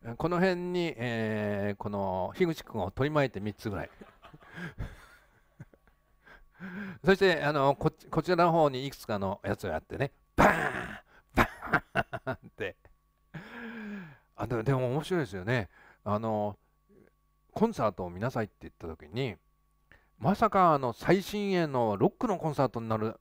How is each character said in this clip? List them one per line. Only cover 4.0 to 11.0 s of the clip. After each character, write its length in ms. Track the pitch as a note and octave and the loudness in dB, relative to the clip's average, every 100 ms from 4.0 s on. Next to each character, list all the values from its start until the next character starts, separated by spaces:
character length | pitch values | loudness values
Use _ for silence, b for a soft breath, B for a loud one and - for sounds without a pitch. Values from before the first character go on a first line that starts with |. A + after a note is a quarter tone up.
| - _ - - B B E3+ B B B B B B B B _ - _ _ _ _ _ B B - B F#3 F3+ G3 D#3 | -20 _ -20 -20 B B -14 B B B B B B B B _ -20 _ _ _ _ _ B B -20 B -14 -12 -12 -4
そ 120 | D#3 F#3+ | 2 4
し 20 | |
て、 260 | G3 D#3 | 6 4
あ 80 | C#3+ | 2
の、 240 | D3+ C#3 C#3 | 4 2 2
こ-、 160 | D#3 - - | 0 -2 -4
こ 120 | - | -2
ち 100 | E3 | 0
ら 60 | F3 | 4
の 140 | F3 | 6
方 180 | E3 D3+ | 6 4
に 180 | B2+ C#3 | 2 -6
い 40 | |
く 40 | - | -8
つ 100 | - | -4
か 120 | G#2 | -2
の 220 | F#2+ G2+ | -2 -4
や 120 | G2 - | -4 -4
つ 120 | G2 | -2
が 80 | - | -6
あ 40 | |
っ 20 | |
て 160 | - - | -6 -4
ね、 140 | C#3 _ _ - | -4 _ _ 4
バ 100 | G#3 | 4
ー 240 | E3 - | 4 -2
ン！ 300 | A#2+ - - | -4 -10 -12